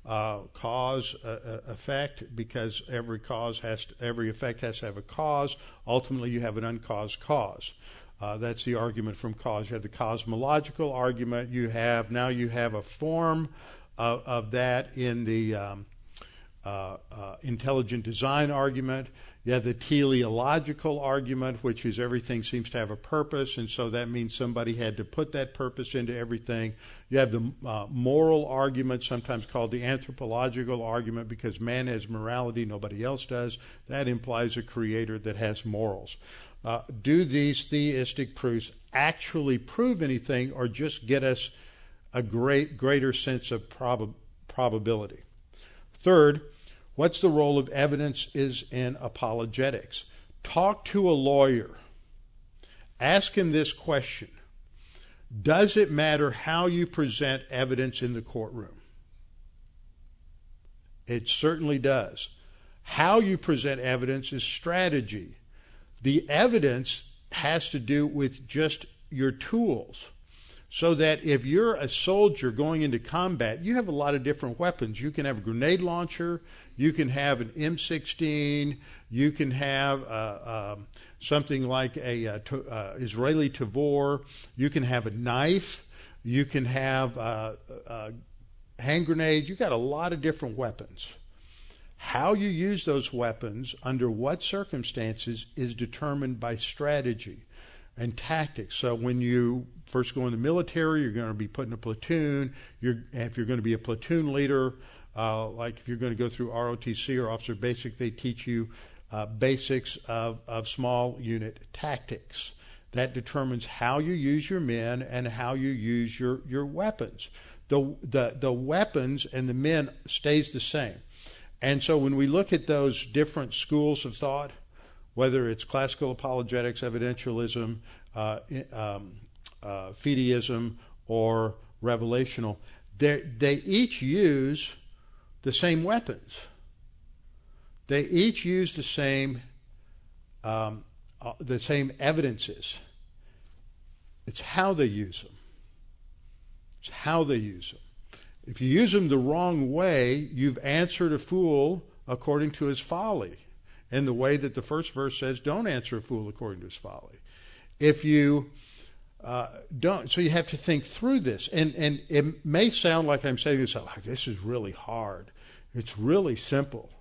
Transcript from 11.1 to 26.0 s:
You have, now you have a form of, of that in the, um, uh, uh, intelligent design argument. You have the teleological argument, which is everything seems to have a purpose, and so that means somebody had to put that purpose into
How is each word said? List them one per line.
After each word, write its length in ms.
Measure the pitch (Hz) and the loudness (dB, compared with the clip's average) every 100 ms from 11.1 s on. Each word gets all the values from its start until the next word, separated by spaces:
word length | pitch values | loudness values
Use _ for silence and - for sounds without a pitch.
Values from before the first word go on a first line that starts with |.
| 120 120 120 123 | 0 -2 -4 -4
You 180 | 123 117 | -2 -2
have, 420 | 117 117 117 107 | 0 2 2 0
now 180 | 120 127 | 0 0
you 200 | 123 117 | 0 -2
have 260 | 123 117 | 0 -2
a 80 | 107 | -2
form 680 | - - 151 165 165 160 156 - - - - - | -8 -6 -2 2 2 2 0 -8 -18 -20 -20 -2
of, 260 | 117 120 131 | 0 0 -2
of 240 | 120 107 | -4 -2
that 380 | 123 127 123 131 127 | 0 2 2 -2 -2
in 280 | 123 120 | -2 0
the, 300 | 110 113 110 | 0 2 2
um, 320 | 104 101 98 104 - - - - - - - | -2 -4 -10 -14 -18 -20 -20 -20 -20 -20 -14
uh, 320 | 98 98 95 98 - | -8 -8 -8 -10 -16
uh, 240 | 104 98 - | -14 -12 -10
intelligent 600 | 135 117 135 135 110 120 | -8 -6 0 0 0 -4
design 480 | 113 107 135 143 147 | -4 -2 0 2 2
argument. 580 | 139 139 131 131 131 131 - - - | 2 2 0 -2 -4 -6 -14 -20 -10
You 100 | 117 | 0
have 100 | 127 | 0
the 80 | 117 | 0
teleological 1300 | 120 - 147 139 131 113 113 131 160 147 147 156 147 | -4 2 4 6 4 2 0 2 2 0 -4 -2 -2
argument, 640 | 139 139 127 131 131 117 | 0 0 0 -2 -2 -2
which 220 | 123 113 117 | -2 -2 -2
is 120 | 104 | -2
everything 440 | 123 123 113 120 | 0 -2 -2 -4
seems 260 | 113 123 117 | -2 -4 -4
to 80 | 120 | -4
have 120 | 107 | -4
a 60 | 107 | -6
purpose, 600 | - 156 151 147 131 - | -4 -2 0 -2 -4 -4
and 140 | 113 | -6
so 180 | - 120 | -4 -2
that 220 | 117 120 | -2 -2
means 240 | 120 113 | -4 -4
somebody 400 | - 123 117 117 | -4 -4 -2 -2
had 240 | 113 113 107 | -2 -2 -4
to 60 | |
put 280 | 107 - 151 | -6 -4 -4
that 220 | 143 135 | -2 -6
purpose 400 | - 127 127 117 | -4 -6 -6 -6
into 200 | 131 | -4